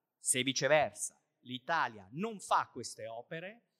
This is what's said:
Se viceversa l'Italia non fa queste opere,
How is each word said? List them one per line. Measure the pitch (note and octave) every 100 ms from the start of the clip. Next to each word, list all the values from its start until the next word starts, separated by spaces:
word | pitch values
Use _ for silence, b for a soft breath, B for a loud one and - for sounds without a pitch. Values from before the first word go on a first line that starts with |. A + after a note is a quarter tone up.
| _ _
Se | - C3
viceversa | C3 C3 D#3 D3+ A#2+ - - - _ _
l'Italia | A#2+ B2+ - E3 C3 A2 F#2+
non | C3+ A3 G3+
fa | - F#3 C3
queste | C3 A2+ - A2
opere, | A2+ - E3 F#3 A#3 _ _